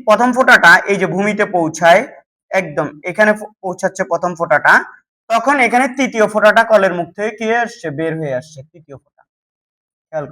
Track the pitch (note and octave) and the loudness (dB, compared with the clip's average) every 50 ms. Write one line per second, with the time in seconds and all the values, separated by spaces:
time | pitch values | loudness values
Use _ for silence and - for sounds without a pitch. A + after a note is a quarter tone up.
0 | - A3 G#3+ G3+ A#3+ B3 A#3 B3+ B3+ B3+ A#3+ G3 F3 E3+ F3 F#3+ - G3+ G3+ F3+ | -2 0 0 2 2 0 0 0 4 4 4 6 6 6 6 6 4 0 -2 -2
1 | F#3+ E3 E3 F#3+ G3+ G#3+ G#3 G#3 G3+ G#3 F#3+ F3 D#3+ D#3 D#3+ - F3 E3 F3 G#3 | -2 -2 -2 -2 -2 -2 -2 -2 -4 -2 -2 -2 -4 -4 -2 2 4 4 4 4
2 | C4+ - - - - _ _ _ _ _ F#3 F#3+ F3+ D#3 C#3+ D#3+ D3+ C#3+ - D3 | 2 -2 -10 -20 -20 _ _ _ _ _ -4 -4 -4 -4 -6 -6 -6 -8 -10 -12
3 | - F3+ E3+ G#3+ G#3+ G#3 G#3+ G#3+ G#3+ - _ _ - F#3 F3+ - F#3+ F#3 F#3 - | -12 -6 -2 0 2 2 0 -2 -6 -16 _ _ -12 -10 -8 -6 -6 -6 -4 -6
4 | F#3 F#3+ E3+ E3 F3+ F3+ E3+ D#3+ E3+ E3 D3+ C#3+ - D3 F#3+ B3+ - - - _ | -6 -4 -4 -4 -4 -6 -6 -6 -2 0 0 2 4 4 4 4 2 -2 -10 _
5 | _ _ _ _ _ - A3+ A3+ A3+ C4+ D4 C4+ A#3+ A3 A3+ B3 C4+ C#4 C4 C#4+ | _ _ _ _ _ -4 -4 -2 0 0 0 0 0 0 0 0 0 -2 -2 -4
6 | C4 G#3 G#3 A3+ G#3+ G#3 G#3+ G#3+ G3+ G#3+ G3 A3+ A3+ A3+ A3 G3 F#3+ F3+ F3 F3 | -4 -4 0 0 0 0 2 2 2 4 4 4 4 4 4 2 2 2 -2 -4
7 | E3+ E3+ - G3+ G#3 A3+ A3 A3 A3+ A3 A3+ A#3+ A#3 A3+ - - - D#3 C#3 D3 | -6 -8 -8 -8 -8 -8 -6 -6 -4 -2 -2 -2 -2 -6 -8 -10 -12 -10 -8 -6
8 | D#3+ D#3+ D#3+ D#3+ D#3 C#3+ C3 B2+ - - - C#3 C#3 _ _ E3 D#3 - C#3 B2+ | -6 -6 -6 -6 -6 -6 -6 -8 -8 -12 -18 -20 -20 _ _ -20 _ -20 -20 -20
9 | _ _ _ _ _ _ _ _ _ _ _ _ _ _ _ _ _ _ _ _ | _ _ _ _ _ _ _ _ _ _ _ _ _ _ _ _ _ _ _ _
10 | _ _ G#3+ - C#3 - | _ _ -10 -10 -10 -10